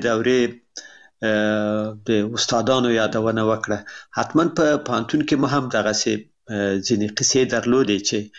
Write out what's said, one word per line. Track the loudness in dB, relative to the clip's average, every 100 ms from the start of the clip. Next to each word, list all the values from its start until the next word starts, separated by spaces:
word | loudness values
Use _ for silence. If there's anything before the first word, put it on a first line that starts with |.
دورې، | 2 2 2 2 2 -2 _ -20 -20 -20 -20 -6
اه، | 0 2 2 0 0 -2 -4 -6 0
د | 0 0
استادانو | -2 -2 0 2 2 2
یادونه | 2 0 0 0 0
وکړه. | 0 0 -2 -6 -8 -20 -10
حتماً | -6 0 2 2
په | 2 2 2
پوهنتون | -2 -4 0 -2
کې | 0
مو | 0 0
هم | 0 -2
دغسې، | 0 0 0 -2 -2 -6 _ -8
اه، | -2 0 0
ځینې | 0 0 0
قصې | -2 0 2 2
درلودې | 0 2 2 2 0
چې | -2 -4 -6